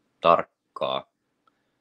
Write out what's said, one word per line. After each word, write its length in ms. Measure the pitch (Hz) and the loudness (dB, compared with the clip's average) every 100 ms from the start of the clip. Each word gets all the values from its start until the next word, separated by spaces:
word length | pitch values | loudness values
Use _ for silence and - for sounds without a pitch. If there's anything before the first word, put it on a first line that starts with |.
| _ _ | _ _
tarkkaa 920 | 85 82 - _ _ - 67 65 - _ _ _ _ _ _ _ | 2 2 0 _ _ -8 -6 -6 -10 _ _ _ _ _ _ _